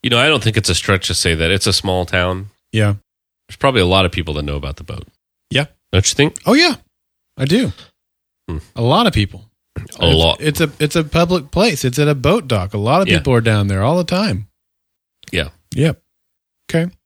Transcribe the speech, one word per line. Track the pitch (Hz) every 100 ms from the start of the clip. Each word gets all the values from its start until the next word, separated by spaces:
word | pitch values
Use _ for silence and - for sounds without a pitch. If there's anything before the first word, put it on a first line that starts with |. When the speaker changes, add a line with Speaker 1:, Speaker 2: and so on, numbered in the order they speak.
Speaker 1:
You | 123
know, | 120
I | 143
don't | 147
think | 107 107
it's | -
a | 87
stretch | - 95 -
to |
say | 90 90 80
that | 82
it's | 101 104
a |
small | 95 98 92 90
town. | 92 90 92 101 _ _
Speaker 2:
Yeah. | 110 104 101 _ _ _ _ _
Speaker 1:
There's | -
probably | 139 127
a | 90
lot | 95 92
of |
people | 92 82 73
that |
know | 71 71
about | 69 -
the |
boat. | - - - _ _ _ _
Speaker 2:
Yeah. | 127 151 _ _
Speaker 1:
Don't | 92 -
you | -
think? | 147 - -
Speaker 2:
Oh, |
yeah. | 262 349 262 _ _ _ _ _ -
I | 135
do. | 196 220 - - _ _ _ _ _ -
Speaker 1:
Hmm. | 80 - -
Speaker 2:
A |
lot | 120 170 233
of |
people. | 107 101 - - _ _ -
Speaker 1:
A |
Speaker 2:
It's, | - -
Speaker 1:
lot. | 85 80 82 -
Speaker 2:
it's | 156 147
a, | 160 -
it's | 151 170
a |
public | 151 165 170 180 143
place. | 170 226 147 131
It's | 123
at | 147
a | 143
boat | 127 214 143
dock. | 110 95
A | 104
lot | 107 160
of | 190
Speaker 1:
Yeah. | 170
Speaker 2:
people | 143
are | 123
down | 113 107 101
there | 95
all | 110 170
the |
time. | 170 180 214 104 104 _ _ _ _ _ _ _ -
Speaker 1:
Yeah. | 90 73 _ _ -
Speaker 2:
Yep. | 156 - _ _ _ _ _ _ _
Okay. | 165 175 -